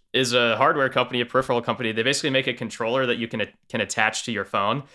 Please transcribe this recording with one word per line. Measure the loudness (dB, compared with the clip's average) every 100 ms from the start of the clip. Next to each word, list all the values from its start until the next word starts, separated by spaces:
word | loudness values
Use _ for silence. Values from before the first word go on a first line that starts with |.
| _
is | 0 2
a | 4 4 4
hardware | 2 2 2
company, | 2 0 0
a | 0
peripheral | 0 0 0
company. | 0 -2 -2
They | 0
basically | 0 0 0
make | 0 0
a |
controller | -4 -6 -6 -2 0 0
that | -2
you | -4
can, | -4 -6 -10 _
can | -4
attach | -2 0 0 0 -4
to |
your | -6 -2
phone. | 0 0 -2 -6